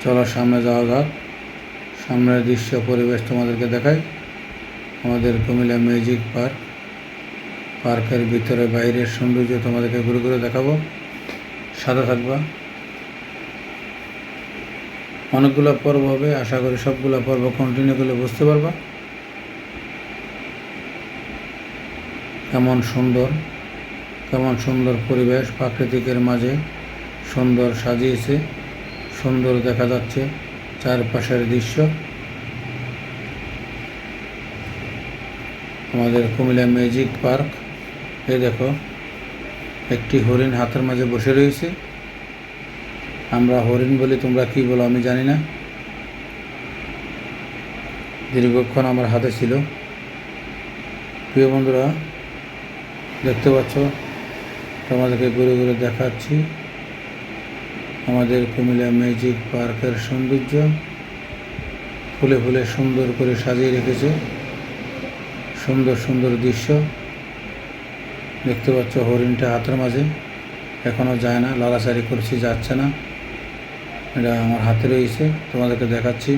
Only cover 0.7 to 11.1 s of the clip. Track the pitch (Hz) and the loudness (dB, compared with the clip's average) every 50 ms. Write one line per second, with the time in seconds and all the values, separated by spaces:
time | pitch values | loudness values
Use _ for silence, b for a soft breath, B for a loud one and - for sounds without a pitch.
0.7 | 120 120 120 117 120 135 151 151 - - - - - - - - - - - - | 4 4 4 4 4 4 2 2 -2 -8 -12 -14 -14 -14 -14 -14 -14 -14 -14 -14
1.7 | - - - - - - - - 131 123 123 123 123 123 117 117 123 113 - - | -14 -14 -14 -14 -14 -14 -6 -2 2 4 6 6 6 4 4 2 2 2 0 0
2.7 | - 123 110 117 127 120 120 120 123 117 113 - 123 120 120 120 120 117 123 117 | -2 0 0 2 2 2 4 2 2 0 0 0 0 0 2 0 0 0 0 0
3.7 | 113 120 120 143 156 160 160 - - - - - - - - - - - - - | 0 2 4 4 4 4 2 -4 -10 -12 -14 -14 -14 -14 -14 -14 -14 -14 -14 -14
4.7 | - - - - - - - 120 120 120 117 123 117 113 113 117 123 120 123 120 | -14 -14 -14 -14 -14 -6 -2 0 0 2 2 2 4 2 2 2 2 2 4 4
5.7 | 120 120 117 120 120 117 113 117 123 113 113 - - 131 120 135 - - - - | 4 4 4 4 4 4 4 2 2 0 0 -4 -2 -2 -2 -2 -4 -6 -12 -14
6.7 | - - - - - - - - - - - - - - - - - - - - | -14 -14 -14 -14 -14 -14 -14 -14 -14 -14 -14 -12 -14 -12 -12 -12 -12 -12 -12 -12
7.7 | - - - 123 120 117 113 113 123 120 120 113 117 117 117 - 127 120 120 117 | -12 -4 0 0 0 2 2 2 2 2 2 2 2 0 2 2 2 2 4 4
8.7 | 113 120 117 120 120 120 123 113 - - 123 123 123 123 123 117 123 117 110 127 | 4 2 2 2 2 2 0 0 0 0 2 2 4 4 4 2 2 0 2 0
9.7 | 120 120 120 117 113 123 117 117 120 123 120 127 127 123 120 120 113 127 131 139 | 2 2 2 2 0 0 2 2 2 2 2 2 2 2 0 0 0 2 2 4
10.7 | 151 156 156 - - - - - | 2 2 0 -4 -8 -12 -12 -12